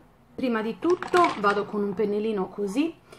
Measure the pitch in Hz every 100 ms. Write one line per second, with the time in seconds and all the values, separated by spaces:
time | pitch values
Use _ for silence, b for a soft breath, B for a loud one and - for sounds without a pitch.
0 | - _ _ - 254 226 220 - 330 359
1 | - 359 339 - 202 202 196 208 202 196
2 | 208 208 220 202 185 - 202 226 330 -
3 | B